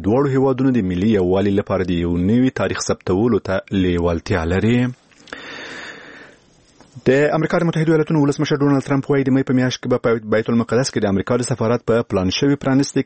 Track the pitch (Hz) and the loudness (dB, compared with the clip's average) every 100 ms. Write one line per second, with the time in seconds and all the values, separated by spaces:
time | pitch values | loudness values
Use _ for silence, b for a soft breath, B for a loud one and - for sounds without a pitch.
0 | 90 127 143 131 135 127 135 123 92 90 | 0 0 2 2 2 2 2 0 0 0
1 | 110 104 90 95 101 98 - 95 90 85 | 2 2 2 2 2 0 0 -2 0 0
2 | 85 87 92 120 131 - 95 95 - 92 | 0 0 2 2 2 0 -2 -2 -4 -4
3 | - 95 120 107 - 95 - 101 90 85 | -2 0 2 0 -2 -6 -2 -2 0 0
4 | 85 85 - 92 80 95 107 123 127 127 | 0 -2 -2 -2 -2 0 2 0 0 -6
5 | _ _ B B B B B B B B | _ _ B B B B B B B B
6 | B B B B B _ _ _ - 131 | B B B B B _ _ _ -20 -6
7 | - 135 147 160 160 180 165 156 160 160 | 0 2 2 0 -2 0 0 0 2 2
8 | 151 160 143 139 147 147 143 139 - 139 | 2 0 0 0 -2 0 2 0 0 -2
9 | - 139 131 135 135 127 127 - 123 123 | 0 0 2 0 2 0 0 -2 -2 0
10 | 123 117 107 107 110 117 113 117 135 117 | 0 0 0 -2 2 0 0 0 0 -2
11 | 104 95 - 123 117 123 113 120 - 113 | 0 0 0 -2 -2 -2 0 0 0 0
12 | - 98 92 - 143 143 139 131 143 135 | 0 -2 0 0 0 0 0 0 0 -2